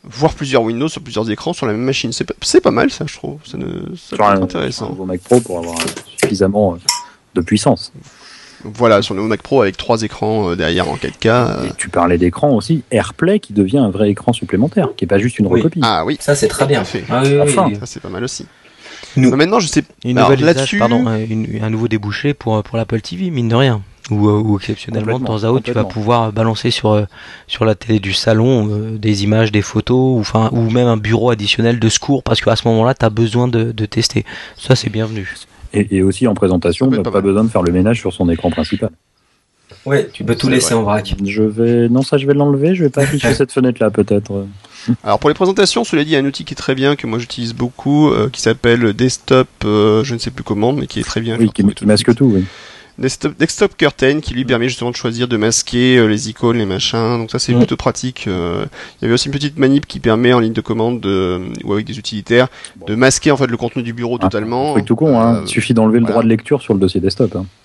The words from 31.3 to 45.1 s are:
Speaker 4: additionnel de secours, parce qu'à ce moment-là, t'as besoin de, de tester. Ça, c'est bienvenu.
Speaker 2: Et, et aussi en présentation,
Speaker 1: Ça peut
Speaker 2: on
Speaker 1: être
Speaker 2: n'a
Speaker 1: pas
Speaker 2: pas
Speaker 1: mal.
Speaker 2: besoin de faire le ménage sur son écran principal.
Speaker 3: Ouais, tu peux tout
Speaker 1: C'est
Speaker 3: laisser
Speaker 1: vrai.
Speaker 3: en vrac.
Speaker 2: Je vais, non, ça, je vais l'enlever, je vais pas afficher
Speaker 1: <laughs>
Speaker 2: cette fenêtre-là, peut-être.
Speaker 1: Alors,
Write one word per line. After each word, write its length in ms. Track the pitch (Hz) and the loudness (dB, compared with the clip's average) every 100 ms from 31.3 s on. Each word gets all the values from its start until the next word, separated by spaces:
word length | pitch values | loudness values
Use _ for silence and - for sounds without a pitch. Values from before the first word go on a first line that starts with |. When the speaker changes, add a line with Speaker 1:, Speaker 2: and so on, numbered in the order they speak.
Speaker 4:
additionnel 480 | 113 101 - 117 120 | 0 -2 0 0 2
de 100 | 110 | 0
secours, 320 | - - 139 | 0 0 -2
parce 160 | - 131 | 0 0
qu'à 160 | 104 113 | 0 0
ce 120 | 117 | 2
moment-là, 260 | 113 117 | 2 2
t'as 160 | 131 113 | 2 0
besoin 380 | 107 113 113 127 | 2 0 2 2
de, 240 | 117 117 | 0 -2
de 140 | 110 104 | -4 -4
tester. 380 | - - - - - - - | -2 -2 -2 -6 -14 -18 -16
Ça, 180 | - 131 | 2 2
c'est 140 | 117 | 2
bienvenu. 360 | 107 110 110 92 - - - - | -4 -4 -6 -8 -12 -20 -20 -6
Speaker 2:
Et, 240 | 104 101 98 | -2 0 2
et 60 | |
aussi 240 | 95 95 123 | 2 2 0
en 80 | 101 | 2
présentation, 500 | 95 90 87 85 131 | 2 2 0 0 0
Speaker 1:
Ça 40 | |
peut 60 | 117 | 2
Speaker 2:
on 20 | |
Speaker 1:
être 60 | 95 | 0
Speaker 2:
n'a 60 | |
Speaker 1:
pas 60 | 98 | 0
Speaker 2:
pas 60 | |
Speaker 1:
mal. 80 | 98 | 2
Speaker 2:
besoin 120 | 98 113 | 2 2
de 40 | |
faire 140 | 104 | 2
le 80 | 87 | 2
ménage 280 | 90 98 117 | 2 2 0
sur 140 | 98 | -2
son 160 | - 87 | -2 0
écran 220 | 82 90 | 0 -2
principal. 400 | 80 78 101 110 - _ _ _ _ _ _ _ - 131 | -2 -4 -4 -6 -8 _ _ _ _ _ _ _ -14 -2
Speaker 3:
Ouais, 220 | 143 135 | 0 0
tu 100 | - | -6
peux 120 | 107 113 | -4 -2
tout 120 | 131 | 2
Speaker 1:
C'est 60 | |
Speaker 3:
laisser 200 | 127 123 | 0 2
Speaker 1:
vrai. 80 | 113 | 0
Speaker 3:
en 20 | |
vrac. 320 | 101 107 104 98 98 | 0 -2 -2 -6 -4
Speaker 2:
Je 160 | 104 | 0
vais, 460 | 107 107 117 120 117 | 0 2 2 4 4
non, 120 | 123 | 2
ça, 140 | 135 143 | 2 0
je 100 | 139 | 2
vais 60 | 143 | 2
l'enlever, 400 | 143 139 156 185 | 2 2 2 2
je 80 | |
vais 60 | 151 | 0
pas 100 | 143 | 2
afficher 320 | 139 143 117 | 0 0 0
Speaker 1:
<laughs> 20 | 117 | 0
Speaker 2:
cette 160 | 139 | 0
fenêtre-là, 380 | - 127 113 110 | 2 0 2 -2
peut-être. 560 | 104 98 104 104 98 98 98 - - - 123 | -2 -2 -4 -2 -8 -8 -14 -20 -12 -4 -4
Speaker 1:
Alors, 140 | 107 | 0